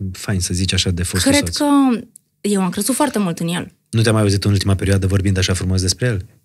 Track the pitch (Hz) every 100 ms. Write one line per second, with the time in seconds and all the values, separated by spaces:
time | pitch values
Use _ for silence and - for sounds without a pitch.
0 | 98 90 - 95 85 90 95 110 95 85
1 | 87 95 262 285 85 - 294 285 269 226
2 | - - _ _ 208 202 185 - - 254
3 | 294 214 185 165 170 175 - _ - 117
4 | 110 110 104 98 101 98 101 92 92 98
5 | 92 95 98 95 90 90 92 92 92 -
6 | 123 98 - _